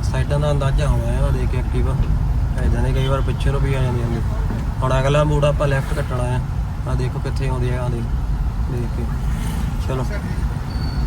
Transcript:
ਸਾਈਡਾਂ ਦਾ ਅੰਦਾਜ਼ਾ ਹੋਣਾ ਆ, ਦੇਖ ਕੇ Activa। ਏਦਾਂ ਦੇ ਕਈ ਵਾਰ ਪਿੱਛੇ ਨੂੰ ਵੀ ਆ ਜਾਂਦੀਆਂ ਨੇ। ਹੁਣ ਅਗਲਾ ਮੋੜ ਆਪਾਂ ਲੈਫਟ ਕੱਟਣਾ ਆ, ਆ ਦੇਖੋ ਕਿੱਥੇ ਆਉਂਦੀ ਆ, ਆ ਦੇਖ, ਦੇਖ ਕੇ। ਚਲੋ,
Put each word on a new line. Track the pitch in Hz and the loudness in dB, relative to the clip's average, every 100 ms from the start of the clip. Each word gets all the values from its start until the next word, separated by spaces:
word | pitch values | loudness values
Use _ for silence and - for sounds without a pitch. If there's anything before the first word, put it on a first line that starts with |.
ਸਾਈਡਾਂ | - 135 127 143 | 0 0 0 0
ਦਾ | 147 | 2
ਅੰਦਾਜ਼ਾ | 143 135 139 143 | 2 2 2 2
ਹੋਣਾ | - - - 139 | 2 2 2 2
ਆ, | |
ਦੇਖ | - - | 2 0
ਕੇ | 131 | 0
Activa। | - 127 - - - - - - - - | 0 0 2 2 2 2 2 0 0 0
ਏਦਾਂ | - - | 2 2
ਦੇ | 120 | 2
ਕਈ | 135 131 | 2 2
ਵਾਰ | 135 | 2
ਪਿੱਛੇ | 117 113 - | 0 0 0
ਨੂੰ | 135 | 2
ਵੀ | 135 | 2
ਆ | 135 | 2
ਜਾਂਦੀਆਂ | 127 123 117 | 2 0 0
ਨੇ। | - - - - - - - | 0 0 0 0 -2 -2 0
ਹੁਣ | 131 131 | 2 2
ਅਗਲਾ | 139 147 | 4 2
ਮੋੜ | 147 147 | 2 2
ਆਪਾਂ | 147 143 147 | 2 2 2
ਲੈਫਟ | 135 131 | 0 0
ਕੱਟਣਾ | 147 143 127 | -2 -2 -2
ਆ, | 123 123 123 - - - - | 0 -2 -2 -4 -4 -4 -2
ਆ | |
ਦੇਖੋ | 131 127 - | -2 -2 -2
ਕਿੱਥੇ | 135 123 135 | -4 -2 0
ਆਉਂਦੀ | 127 123 | 0 0
ਆ, | 123 | 0
ਆ | 123 | -2
ਦੇਖ, | 120 113 - - - - - - | -2 -2 -2 -2 -2 -2 -2 -2
ਦੇਖ | 123 117 120 | -2 -2 -2
ਕੇ। | 120 147 - - - - - - - | -2 -2 -2 -2 -2 -2 -2 -2 -2
ਚਲੋ, | 135 127 127 - - - - - - - - | -2 -2 -4 -4 -2 -2 -4 -4 -4 -2 -2